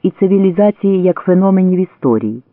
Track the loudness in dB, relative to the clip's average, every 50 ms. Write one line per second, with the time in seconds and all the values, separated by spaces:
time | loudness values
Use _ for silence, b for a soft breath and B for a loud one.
0 | -4 -6 _ -2 -2 0 0 2 0 0 0 2 0 0 0 _ -2 -2 0 0
1 | 0 -2 -2 -2 -2 0 2 2 2 2 2 2 2 2 0 0 -2 -4 _ _
2 | -2 -2 -2 0 -2 -6 -8 -10 _ _